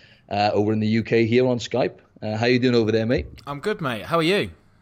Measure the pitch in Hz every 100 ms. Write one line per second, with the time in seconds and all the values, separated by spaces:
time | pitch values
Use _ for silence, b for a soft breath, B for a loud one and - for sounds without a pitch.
0 | b b - 101 104 101 104 110 107 113
1 | 110 117 117 120 127 120 - 120 180 -
2 | _ - 107 107 120 127 127 120 107 110
3 | 110 156 - - - 143 202 208 143 110
4 | 110 165 160 196 104 - _ _